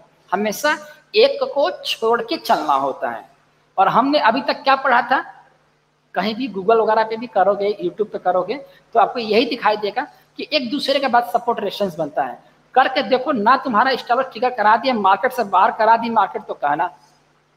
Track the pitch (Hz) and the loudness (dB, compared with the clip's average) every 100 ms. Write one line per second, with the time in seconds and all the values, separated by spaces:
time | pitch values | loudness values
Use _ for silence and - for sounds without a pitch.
0 | _ _ _ 190 208 196 294 - - - | _ _ _ -4 -4 -2 -2 -2 -6 -20
1 | _ 208 277 - 240 277 320 - - - | _ 2 2 2 -4 -2 -2 -2 -8 -4
2 | 226 233 226 330 - 185 151 139 135 127 | 0 0 -2 -6 -2 0 0 0 -2 -4
3 | 123 113 - _ _ _ _ - 196 196 | -6 -8 -14 _ _ _ _ 0 2 2
4 | 269 294 233 240 254 269 269 269 269 240 | 2 2 2 0 -2 -2 0 0 2 0
5 | 240 269 - - _ _ _ _ _ _ | 2 -2 -4 -14 _ _ _ _ _ _
6 | _ 196 202 220 262 190 185 226 214 220 | _ -4 -4 -4 -6 -4 0 2 2 2
7 | 220 226 240 202 185 202 202 208 175 170 | 0 -4 -4 0 2 2 -2 -4 -4 -4
8 | 208 - 185 180 180 277 - _ _ - | -6 -4 -2 0 -2 -6 -12 _ _ 0
9 | - 254 214 208 254 254 208 208 202 214 | 2 0 0 2 2 0 0 0 -2 -6
10 | 285 - _ - - 294 240 285 - 277 | -8 -12 _ -14 -4 -4 -2 -4 -2 0
11 | 269 240 240 226 240 214 202 - 202 165 | 2 2 2 -2 -2 -4 -4 -4 -4 -4
12 | 151 156 131 - _ _ _ 247 277 294 | -6 -4 -4 -8 _ _ _ 2 2 2
13 | 214 254 262 269 208 262 269 208 262 254 | 0 0 0 0 2 2 2 2 2 0
14 | - 247 - 220 247 240 208 226 262 233 | 0 -2 -2 -2 -2 2 4 4 2 0
15 | 190 202 - - 202 185 214 240 220 226 | 2 2 0 -2 0 2 2 4 4 2
16 | 233 220 190 220 - 190 143 151 180 - | 2 0 0 -2 -10 -4 -2 -2 -4 -8
17 | _ _ _ _ _ | _ _ _ _ _